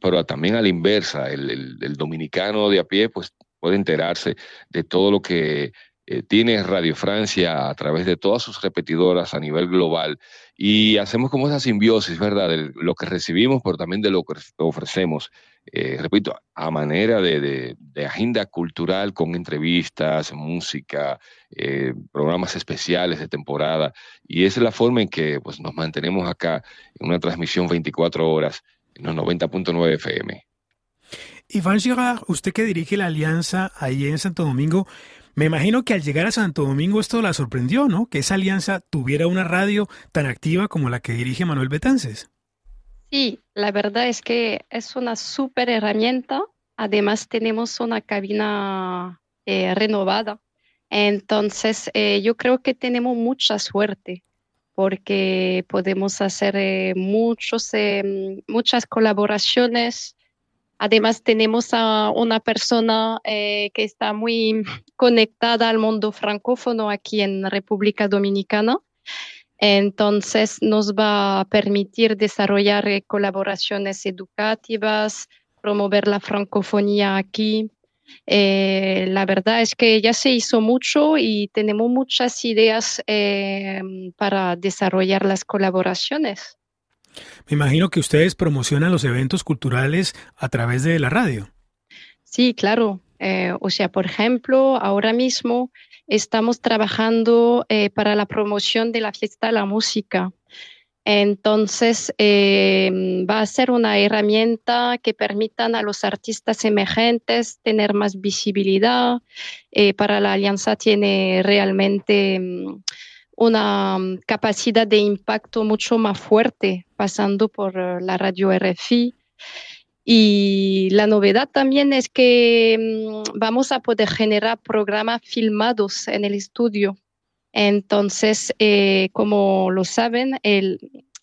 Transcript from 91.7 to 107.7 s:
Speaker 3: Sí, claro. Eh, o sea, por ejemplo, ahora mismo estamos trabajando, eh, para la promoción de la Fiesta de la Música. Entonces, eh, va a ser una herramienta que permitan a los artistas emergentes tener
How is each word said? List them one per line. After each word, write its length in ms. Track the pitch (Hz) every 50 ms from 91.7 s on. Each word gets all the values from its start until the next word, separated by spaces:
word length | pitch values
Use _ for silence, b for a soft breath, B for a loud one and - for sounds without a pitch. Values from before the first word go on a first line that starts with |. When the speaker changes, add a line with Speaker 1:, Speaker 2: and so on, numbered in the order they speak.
| _ _ _ B B B B B B _ _
Speaker 3:
Sí, 300 | _ - - 254 247 233
claro. 480 | - 196 202 226 240 226 208 190 185 - _ _
Eh, 360 | - 190 190 190 185 185 180 180 -
o 100 | - 190
sea, 180 | - - 190 -
por 160 | - 196 180
ejemplo, 720 | 170 - - 214 240 254 233 - - 262 269 269 269 262
ahora 340 | 226 196 196 196 202 214 220
mismo 600 | 226 240 254 254 - - - 233 240 247 254 254 B B B B B B B
estamos 540 | - 208 208 - - - 220 226 233 233 -
trabajando, 1040 | - 233 226 214 214 196 - - 220 226 226 226 220 233 233 233 233 233 240 240 -
eh, 220 | - 220 208 202 202
para 260 | - 214 208 208 208
la 120 | 208 202
promoción 640 | - - 214 208 208 208 202 - - - 226 226 233
de 100 | 226 233
la 100 | 220 208
Fiesta 360 | - - 220 208 - _ -
de 60 | 226 226
la 120 | 214 202
Música. 640 | 196 202 220 220 - - 214 - - 196 185 180 185 - _ _ B B B B B B B B B _ _ -
Entonces, 1080 | 214 208 202 202 202 202 196 - 214 214 220 214 196 - - 240 233 226 - - - - -
eh, 1080 | 214 208 202 202 202 196 196 196 190 190 190 190 190 190 185 185 185 185 185 185 185
va 140 | 185 214 220
a 40 | 214
ser 240 | - - - 254 254
una 260 | 247 240 226 214 208
herramienta 1040 | 202 202 208 220 214 208 208 214 220 226 233 226 220 _ 240 240 240 240 247 247 247
que 140 | - 226 214
permitan 580 | - 208 202 202 208 226 214 - - 233 233 233
a 80 | 220
los 220 | 208 208 202 - -
artistas 600 | 196 196 - - 226 214 - - 226 220 - -
emergentes 960 | 220 208 202 196 - - 220 226 233 233 226 - - 233 240 226 - - _ -
tener 320 | 226